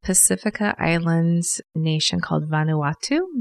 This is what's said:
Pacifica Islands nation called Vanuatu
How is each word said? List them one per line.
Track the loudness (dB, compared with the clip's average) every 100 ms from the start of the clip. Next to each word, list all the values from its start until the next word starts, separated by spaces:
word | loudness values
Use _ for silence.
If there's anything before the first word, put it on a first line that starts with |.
Pacifica | 0 2 2 2 -2 -2 -4 0
Islands | 0 2 2 2 4 2 0 -6 -6
nation | -4 -2 0 0 -2
called | -2 -2 0
Vanuatu | 0 0 0 -2 -4 -2 -2 -2 -6